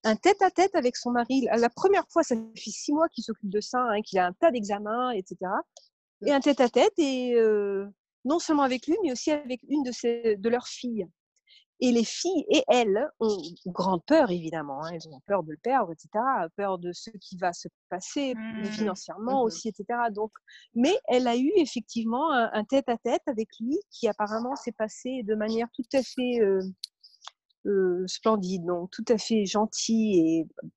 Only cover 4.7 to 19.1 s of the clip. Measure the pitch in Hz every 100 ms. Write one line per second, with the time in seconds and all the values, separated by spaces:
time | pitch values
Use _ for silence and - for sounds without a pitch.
4.7 | 202 208 233 254 220 185 180 185 220 -
5.7 | - _ _ _ _ 208 277 294 277 240
6.7 | 233 370 - 285 262 247 233 220 208 202
7.7 | 196 202 _ _ _ 247 330 - 294 269
8.7 | 247 - 392 349 247 - 294 277 254 -
9.7 | 302 247 226 240 233 233 208 220 240 -
10.7 | - 247 220 165 _ _ _ _ - _
11.7 | _ 247 233 220 - 339 359 - 277 -
12.7 | 247 226 202 294 _ 220 202 156 175 185
13.7 | 175 180 180 - 311 247 180 160 160 147
14.7 | 139 160 170 160 151 - 202 156 151 233
15.7 | 262 185 165 - 208 254 247 170 - 202
16.7 | 185 175 175 - 214 - 180 180 175 -
17.7 | _ _ 180 - 294 277 233 220 220 202
18.7 | 214 208 202 -